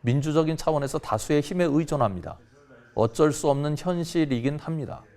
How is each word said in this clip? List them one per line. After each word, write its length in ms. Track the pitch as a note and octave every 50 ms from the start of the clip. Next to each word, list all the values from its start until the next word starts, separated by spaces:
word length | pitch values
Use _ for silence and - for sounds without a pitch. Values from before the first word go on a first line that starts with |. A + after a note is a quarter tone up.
민주적인 560 | - A#2+ A#2+ C#3+ C3+ D#3 D3+ D#3+ D#3+ D#3 D#3+ D#3
차원에서 420 | - - D#3 D3 C#3 C3 - D#3
다수의 420 | - - G#2+ A2 - - D3+ D3
힘에 240 | D3 - - F3+ F3
의존합니다. 720 | E3 C3+ D3+ E3 D3 D#3+ C#3+ B2 G#2+ F#2+ F2+ D#2+ - E2 - - _ _ _ _ _ - - - - _
어쩔 360 | - A2 A#2 - - D#3 D3+
수 180 | C#3+ - - D3+
없는 260 | C#3 C#3 C#3+ D3+ D3+ D3
현실이긴 840 | - F3+ F3+ F3 E3+ D#3+ - E3+ D#3+ C#3+ C3 A#2+ A2+ C#3 D3 D3+
합니다. 440 | - - D#3+ D#3+ C#3 - - - - _ _